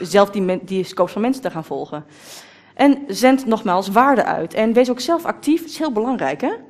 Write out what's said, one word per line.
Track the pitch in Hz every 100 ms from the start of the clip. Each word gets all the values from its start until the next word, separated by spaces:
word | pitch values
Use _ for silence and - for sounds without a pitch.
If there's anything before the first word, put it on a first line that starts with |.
zelf | 180 196 202
die | 208
men-, | 185 185 185
die | 190
scopes | 175 - 180
van | 208
mensen | 233 262
te | 180
gaan | 160
volgen. | 156 139 147 147 - - - - - - _
En | - 277 277 -
zend | 196 254 262 262
nogmaals | 220 196 180 196
waarde | 208 269 247
uit. | 170 156 165
En | - 220
wees | 226 254
ook | 247
zelf | - 330 -
actief. | - 285 330
Dat | -
is | -
heel | 311
belangrijk, | 214 233 240 135 147
hè? | 311 453